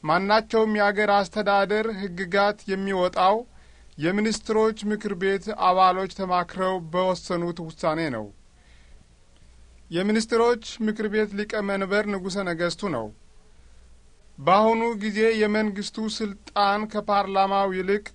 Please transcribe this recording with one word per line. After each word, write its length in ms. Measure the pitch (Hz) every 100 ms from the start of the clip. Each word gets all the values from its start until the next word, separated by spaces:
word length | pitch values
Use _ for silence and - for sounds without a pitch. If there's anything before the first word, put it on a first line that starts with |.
ማናቸውም 720 | 156 165 196 214 220 226 220 214
የአገር 340 | 202 202 208
አስተዳደር 760 | 202 190 214 202 202 196 208 226 196
ሕግጋት 640 | 202 175 190 196 202 208 -
የሚወጣው 680 | 190 196 190 180 185 185 220 240 - - - - -
የሚኒስትሮች 800 | 156 196 214 214 - 214 220 214 202
ምክር 280 | 214 214 190
ቤት 300 | 190 196 202 208
አባሎች 500 | 185 185 185 185 190 -
ተማክረው 600 | 190 180 175 - 185 185 165
በወሰኑት 680 | 175 185 180 - 175 170 170
ውሳኔ 420 | 160 151 170 156 160
ነው። 160 | 120 104 - - - - - - - - _ - _ - - - - -
የሚኒስትሮች 760 | 165 196 220 226 233 233 240 - -
ምክር 280 | 214 214 214
ቤት 220 | 214 214
ሊቀመንበር 720 | 196 208 220 202 196 196 202 208
ንጉሠ 280 | 196 185 185
ነገሥቱ 460 | 190 165 175 165 202
ነው። 160 | 135 110 110 - - - - - - - - - - - -
በአሁኑ 440 | 143 190 220 226 233 226
ጊዜ 220 | 214 208 220 226
የመንግስቱ 640 | 214 214 214 196 202 - 220
ስልጣን 680 | 214 214 202 - - 202 202 214
ከፓርላማው 840 | 214 208 202 196 196 196 196 196
ይልቅ 320 | 185 185 202 208